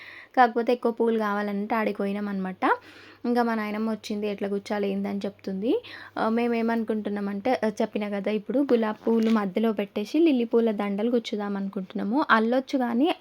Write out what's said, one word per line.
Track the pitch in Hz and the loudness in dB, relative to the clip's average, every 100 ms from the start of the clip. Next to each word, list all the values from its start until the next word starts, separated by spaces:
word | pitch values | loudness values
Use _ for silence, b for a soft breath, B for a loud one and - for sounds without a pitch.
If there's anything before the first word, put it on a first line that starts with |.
| B B B 269 | B B B 4
కాకపోతే | 240 233 233 | 4 4 0
ఎక్కువ | 247 233 | 2 0
పూలు | 226 233 226 | 2 2 2
కావాలంటే | 208 202 208 202 208 | 0 -2 -2 -4 -2
ఆడికి | 226 208 208 | 0 0 -2
పోయినాం | 196 208 208 | -2 -2 -4
అన్నమాట. | 196 185 185 302 494 B B B B | -4 -6 -2 0 0 B B B B
ఇంకా | 240 240 | 0 2
మా | 233 | 2
నాయనమ్మ | 226 208 214 226 | 0 -4 -4 -4
వచ్చింది, | 214 - 208 208 | -4 -6 -4 -4
ఎట్లా | 202 202 | -4 -2
కూర్చోాలి | 202 202 208 196 | -4 -2 -2 0
ఏందని | 196 196 202 | -2 -2 -4
చెప్తుంది. | 202 - 202 190 226 453 B B B - | -6 -8 -8 -4 0 0 B B B -2
ఆ, | 220 | 0
మేమేమనుకుంటున్నామంటే, | 233 240 233 226 233 220 220 208 202 202 202 254 247 | 2 0 0 0 -2 -2 -4 -2 -4 -4 -2 0 0
ఆ, | 214 208 | 0 0
చెప్పిన | 220 214 208 | -2 -2 -4
కదా | 202 202 | -2 -2
ఇప్పుడు | 214 208 247 | -2 0 0
గులాబీ | 277 240 214 214 226 | 4 2 2 -2 0
పూలు | 226 220 | 2 4
మధ్యలో | 226 196 214 226 | 2 2 0 0
పెట్టేసి | 208 202 - 208 311 | 0 -4 -4 -2 4
లిల్లీ | 330 254 | 4 4
పూల | 233 233 226 | 2 2 2
దండలు | 208 202 202 233 | 0 -2 0 2
గుచ్చుదాం | 240 - 208 202 202 | 0 0 -6 -4 -4
అనుకుంటున్నాము. | 196 196 190 196 196 269 - | -4 -6 -6 -4 -2 0 4
అల్లొచ్చు | 220 226 254 - 262 | 4 4 0 0 -2
కానీ | 240 233 339 - | 0 2 2 4